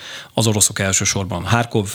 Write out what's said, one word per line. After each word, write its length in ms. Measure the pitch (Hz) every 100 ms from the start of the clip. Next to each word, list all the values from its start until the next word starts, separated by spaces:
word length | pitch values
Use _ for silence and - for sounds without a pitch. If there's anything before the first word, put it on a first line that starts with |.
| - - -
az 120 | - 113
oroszok 320 | 104 - 107
elsősorban 680 | 98 95 98 98 90 90 92
Harkov 420 | 113 117 117 98